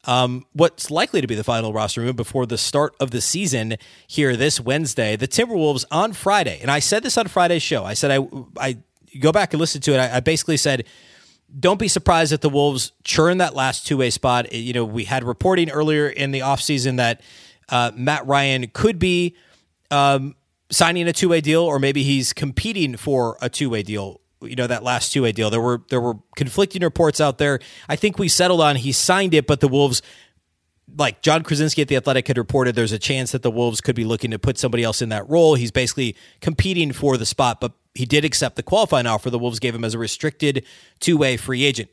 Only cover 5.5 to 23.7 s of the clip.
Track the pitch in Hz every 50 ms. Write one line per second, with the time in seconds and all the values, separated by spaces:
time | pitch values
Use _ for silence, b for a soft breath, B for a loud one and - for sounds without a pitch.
5.5 | 233 185 156 151 143 123 - _ 151 160 202 226 196 - - 196 202 202 170 117
6.5 | 82 - - 131 139 147 143 - 202 220 233 262 - - 220 180 - 190 175 175
7.5 | 175 156 - - 156 117 95 92 107 - - 143 135 135 135 - - 135 123 -
8.5 | - 120 131 135 127 110 _ _ _ _ _ _ - 139 131 151 160 208 190 -
9.5 | - 151 165 160 - 143 - 151 139 131 127 120 123 127 120 160 160 156 - -
10.5 | 156 143 - 147 135 123 113 b b b b b b b b b b b b _
11.5 | 139 139 127 175 202 185 220 196 - 180 - - 175 160 165 147 156 147 - 151
12.5 | 139 143 143 147 135 127 - - _ _ _ - - - 156 175 185 185 180 156
13.5 | 127 135 131 131 123 - - - 147 135 131 120 - - - 131 123 123 120 -
14.5 | - 113 117 127 120 123 117 110 107 117 104 - 135 131 127 123 117 - - 185
15.5 | 185 180 170 156 139 151 156 156 156 151 147 143 - - 143 139 139 135 127 139
16.5 | 139 127 - - 151 135 123 135 127 123 123 117 117 - B B B B B B
17.5 | B B B B 131 123 120 117 104 120 123 143 151 139 135 135 139 139 139 139
18.5 | 135 131 123 110 _ - - 220 214 165 180 185 180 175 175 175 175 b b b
19.5 | b b b b _ _ _ _ 143 143 139 139 139 135 135 143 135 _ _ _
20.5 | _ _ _ _ - - 175 165 175 180 170 170 165 - - 180 170 165 151 151
21.5 | 160 165 170 156 147 139 135 139 139 143 143 139 139 135 127 - - - 156 139
22.5 | 127 - - 220 220 196 160 135 120 110 - 156 139 127 120 113 - - - 120
23.5 | - - 147 131